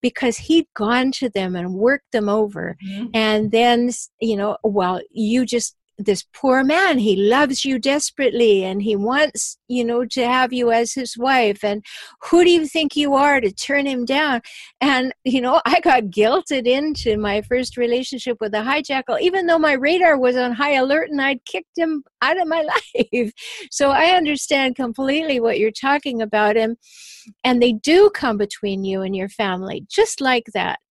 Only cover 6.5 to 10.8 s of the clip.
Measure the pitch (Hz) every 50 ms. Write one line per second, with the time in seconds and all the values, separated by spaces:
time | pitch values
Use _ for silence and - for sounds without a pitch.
6.5 | 254 262 269 262 302 339 392 381 320 247 208 220 196 190 196 202 233 269 294 277
7.5 | 269 - - 277 269 254 220 277 277 294 - - _ - 277 254 202 240 240 220
8.5 | 208 190 185 185 190 202 202 220 214 196 202 220 254 285 302 294 - - - -
9.5 | - _ _ _ 247 247 240 233 240 240 254 233 - 262 247 240 247 254 254 247
10.5 | 254 247 247 233 226 226